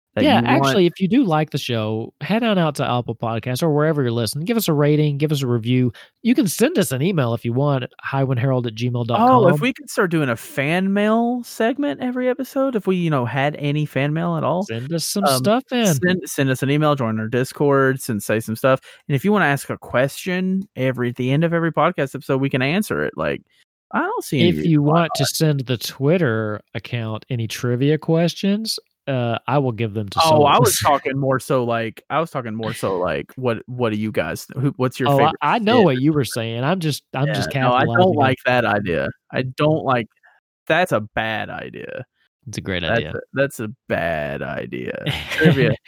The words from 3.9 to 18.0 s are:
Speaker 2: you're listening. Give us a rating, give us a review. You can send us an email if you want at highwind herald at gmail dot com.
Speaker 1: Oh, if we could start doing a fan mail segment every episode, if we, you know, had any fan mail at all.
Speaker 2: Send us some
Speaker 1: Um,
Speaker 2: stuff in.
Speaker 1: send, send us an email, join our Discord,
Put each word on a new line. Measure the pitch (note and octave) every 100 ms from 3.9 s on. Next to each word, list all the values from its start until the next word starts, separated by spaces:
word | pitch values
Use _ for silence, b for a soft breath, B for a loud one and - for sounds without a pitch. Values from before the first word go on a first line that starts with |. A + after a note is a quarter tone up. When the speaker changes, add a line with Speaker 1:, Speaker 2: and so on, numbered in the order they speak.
| D3
Speaker 2:
you're | B2
listening. | A#2 A2 C#3+
Give | F3+ A#3
us | F#3
a |
rating, | D3 D3 D3+ D3+ C#3+
give | D3+
us | D3
a | C3
review. | A#2+ A2 B2+ B2 - B B
You | A3+
can | B3+ G#3
send | - B3 E4+
us | F#3
an | B2+
email | E3 F3 A#2+
if | A2+
you | A#2
want | A#2+ D3 C3+
at | B2 _
highwind | - C#3 C3+ B2+
herald | C3+ B2+ A#2+
at |
gmail | A2 B2 A#2+ A#2
dot | A#2+
com. | A#3+ B3+
Speaker 1:
Oh, | F#3
if | E3
we | B3
could | - D4
start | - F#3+
doing | E3 C#3
a |
fan | A#2 - - C#3 F3 F#3+
mail | G3+ G#3+ A3+ A#3 B3
segment | A#3 - A3+ - C#4+ C#4
every | B3 B3+ B3+
episode, | B3 C4 C4+ C4+
if | A#3+ F#3+
we, | F#3+
you | E3
know, | C#3+
had | A#2+ C3+ C#3+ D3+
any | D3 D3 D3
fan | C3+ C#3+
mail | D#3 E3+ D#3+
at |
all. | B2+ E3+
Speaker 2:
Send | G3+ A2+ C3
us | E3 -
some | G3+
Speaker 1:
Um, | E3 C3
Speaker 2:
stuff | D3 A#3 -
in. | B3 G#3+
Speaker 1:
send, | C#3+ F3+ F#3 -
send | - C3+
us | B2+
an | C3+
email, | D3 D3+ C#3
join | A2+ A2
our | A2
Discord, | B2 B2+ - D3 C#3 C3+ C3